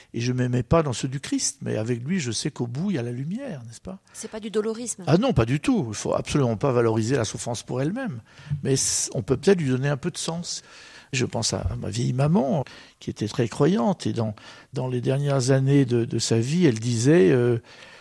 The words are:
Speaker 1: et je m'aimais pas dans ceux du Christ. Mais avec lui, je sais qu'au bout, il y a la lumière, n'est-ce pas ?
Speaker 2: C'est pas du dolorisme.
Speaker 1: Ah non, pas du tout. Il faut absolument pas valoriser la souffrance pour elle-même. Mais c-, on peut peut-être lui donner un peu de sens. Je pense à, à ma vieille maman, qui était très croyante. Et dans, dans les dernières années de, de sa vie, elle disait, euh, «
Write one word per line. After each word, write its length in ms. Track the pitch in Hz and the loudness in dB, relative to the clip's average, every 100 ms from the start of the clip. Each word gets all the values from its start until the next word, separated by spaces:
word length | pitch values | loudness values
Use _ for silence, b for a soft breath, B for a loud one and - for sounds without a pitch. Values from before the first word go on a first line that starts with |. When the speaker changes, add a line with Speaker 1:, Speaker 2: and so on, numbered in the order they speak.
| B | B
Speaker 1:
et 80 | - | -4
je 100 | 120 | -2
m'aimais 320 | 127 123 123 | 0 0 0
pas 200 | - 170 | 2 2
dans 100 | 147 | 2
ceux 140 | 110 139 | -4 -6
du 120 | 139 | -6
Christ. 380 | - 269 - - | -4 -4 -4 -6
Mais 120 | 117 113 | -4 -4
avec 280 | 113 117 | -2 -4
lui, 160 | 127 190 | -2 -4
je 120 | 123 | -2
sais 200 | 107 160 | -4 -6
qu'au 160 | - 120 | -6 -6
bout, 240 | 127 202 | -4 -2
il 60 | 151 | -2
y 20 | |
a 40 | |
la 80 | 120 | -4
lumière, 520 | 120 147 226 277 143 117 | -6 -6 -8 -8 -12 -14
n'est-ce 160 | 117 | -16
pas ? 160 | - 190 _ | -16 -16 _
Speaker 2:
C'est 160 | - 220 | -16 -14
pas 100 | 220 | -10
du 120 | 214 | -4
dolorisme. 540 | 214 220 220 240 - 170 | -2 -2 -6 -8 -8 2
Speaker 1:
Ah 100 | 175 | 4
non, 160 | 262 | 4
pas 120 | 151 113 | 2 2
du 140 | 147 | 2
tout. 280 | - 240 117 | 2 0 0
Il 60 | 101 | -4
faut 180 | - | -2
absolument 440 | - - 151 123 107 | -2 0 2 2 2
pas 140 | 143 | 2
valoriser 440 | 120 113 110 110 135 | 4 4 2 2 0
la 100 | 107 | -2
souffrance 380 | 117 117 117 | -4 -6 -8
pour 180 | - 127 | -6 -4
elle-même. 400 | 143 240 254 120 - B 147 147 | -2 -4 -6 -8 -14 B -8 -6
Mais 140 | 135 135 | 0 0
c-, 340 | - - - - | 0 -2 -4 -6
on 80 | |
peut 140 | 110 131 | -2 2
peut-être 220 | 190 190 | 4 4
lui 100 | 135 | 2
donner 200 | 127 143 | 0 0
un 80 | 139 | -2
peu 140 | 180 | -4
de 80 | - | -6
sens. 420 | - 170 170 - B B B B B | -8 -6 -8 -12 B B B B B
Je 120 | 131 110 | -2 -2
pense 280 | 117 110 | -2 -2
à, 60 | 101 | -2
à 160 | 92 120 | -4 -4
ma 120 | 95 | -6
vieille 220 | 110 135 | -2 -2
maman, 540 | 127 147 190 262 165 - B B B | 2 2 4 2 0 -2 B B B
qui 100 | - | -10
était 180 | - 104 | -4 -4
très 200 | - 113 | -2 -2
croyante. 580 | - 147 214 226 175 110 | 2 2 2 0 -2 -2
Et 60 | |
dans, 240 | 113 110 104 B B B | -2 -4 -6 B B B
dans 140 | 135 131 | -6 -4
les 120 | 123 | -2
dernières 520 | 131 135 143 139 123 | 0 0 2 0 4
années 340 | 135 135 143 127 | 4 6 4 4
de, 180 | 120 | 2
de 160 | 110 120 | 0 -2
sa 200 | - 113 | 2 2
vie, 260 | 123 170 165 | 2 4 4
elle 140 | 110 | 4
disait, 520 | 120 113 131 170 185 | 0 2 4 6 6
euh, « 280 | 131 120 113 B B B B | 6 4 0 B B B B